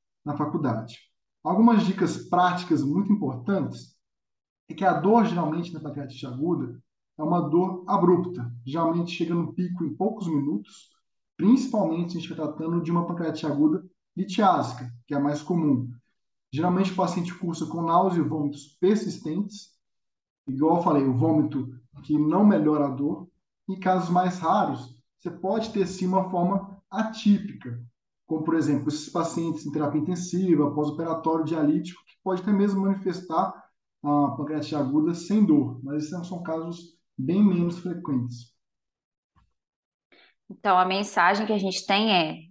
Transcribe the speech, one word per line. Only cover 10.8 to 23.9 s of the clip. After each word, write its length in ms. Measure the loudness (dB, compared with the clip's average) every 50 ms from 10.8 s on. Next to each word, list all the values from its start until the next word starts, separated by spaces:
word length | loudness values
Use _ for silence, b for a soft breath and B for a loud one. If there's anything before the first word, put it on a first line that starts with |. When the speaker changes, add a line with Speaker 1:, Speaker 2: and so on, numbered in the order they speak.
| -20 _ _ _ _ _ _ _ _ _ _
Speaker 1:
principalmente 760 | 0 4 4 6 4 4 0 -2 0 0 0 0 -2 -4 -4
se 60 | -6 -8
a 20 |
gente 100 | -8 -8
estiver 60 | -8
tratando 460 | -6 -6 -6 -6 -6 -4 -2 -2 -2
de 100 | 0 0
uma 160 | 0 0 0 -2
pancreatite 380 | -4 -4 -4 -6 -6 -4 -4
aguda 360 | -4 0 2 2 2 2 0 -4 -8 _ _ _ _ -8
litiásica, 800 | -6 -6 -4 0 2 4 4 4 4 0 -4 -6 -10 -12 -14 -14 -16 _ -4
que 60 | -2
é 40 | 0
a 40 |
mais 200 | 0 0 -2 -2
comum. 480 | -2 0 0 2 4 4 2 2 0 -4 -10 -16 _ _ _ _ _ _ _ _ _ -8
Geralmente 400 | -4 -2 0 2 2 2 2 0
o 40 | 2 0
paciente 360 | 0 0 0 -2 -4 -4 -6
cursa 320 | -6 -6 -6 -4 -4 -6
com 160 | -6 -4 -4
náusea 380 | -2 2 2 4 4 4 2 0
e 80 | 0 0
vômitos 480 | 0 -2 -2 -4 -4 -6 -16 -18 _ 0
persistentes, 920 | 2 2 4 2 0 -4 -8 -8 -8 -6 -4 -4 -4 -6 -8 -16 -20 _ _ _ _ _ _ _ _ _ _ _ _ _ _ _ -12
igual 320 | -8 -2 0 2 4 4 4
eu 60 | 2
falei, 220 | 2 2 2 2
o 100 | 2 2
vômito 580 | 2 2 4 4 4 2 2 0 -4 -6 -6 -10 -18 _ _ _ -16 -6
que 140 | -2 0 2
não 280 | 2 4 4 6 6
melhora 420 | 6 6 6 4 2 2 2 2 0
a 20 |
dor. 400 | 0 -2 -4 -4 -4 -6 -10 -16 _ _ _ _ _ _ -10 -10
Em 100 | -8 -2
casos 300 | 0 2